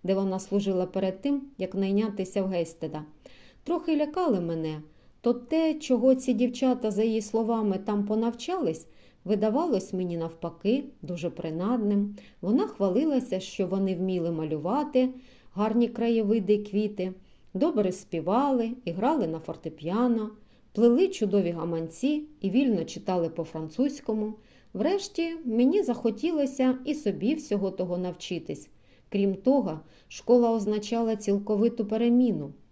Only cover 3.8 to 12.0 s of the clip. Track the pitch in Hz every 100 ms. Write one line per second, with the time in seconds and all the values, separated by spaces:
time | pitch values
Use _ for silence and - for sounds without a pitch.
3.8 | 330 294 302 370 339 196 170 165 156 156
4.8 | - - - _ 233 247 - 320 320 302
5.8 | - 247 262 262 - 214 247 247 262 254
6.8 | 214 196 226 220 220 220 226 226 208 190
7.8 | 202 208 202 214 233 233 - 370 214 165
8.8 | - - - _ 175 214 220 254 339 196
9.8 | - 185 180 170 165 165 170 - 202 269
10.8 | 277 - 170 175 170 - 170 160 196 247
11.8 | 208 202